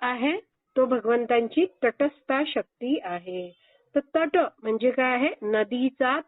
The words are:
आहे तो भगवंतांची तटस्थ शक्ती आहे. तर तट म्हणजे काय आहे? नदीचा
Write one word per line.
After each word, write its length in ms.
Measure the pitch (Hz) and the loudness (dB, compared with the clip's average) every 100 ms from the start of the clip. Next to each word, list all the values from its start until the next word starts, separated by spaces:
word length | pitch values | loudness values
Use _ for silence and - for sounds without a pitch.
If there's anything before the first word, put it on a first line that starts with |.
आहे 360 | 247 247 269 370 - _ _ - | -4 -2 -2 -2 -8 _ _ 0
तो 100 | 254 | 2
भगवंतांची 800 | 247 220 240 233 240 226 302 370 - | 2 2 0 2 2 2 2 0 0
तटस्थ 500 | 240 - 285 - - 269 302 | -2 0 -2 -2 -4 -2 -2
शक्ती 520 | 240 - _ 247 302 | -4 -6 _ -4 -4
आहे. 580 | 190 175 180 180 180 175 _ _ _ 285 | -4 -8 -8 -10 -10 -14 _ _ _ -4
तर 40 | - 320 | 0 0
तट 220 | 320 359 285 - | 2 0 0 -4
म्हणजे 300 | 220 220 247 | -4 0 2
काय 220 | 254 254 | 2 0
आहे? 160 | 247 294 - | 0 0 -2
नदीचा 800 | 208 214 208 247 262 262 254 285 | -2 0 0 -2 -2 0 0 0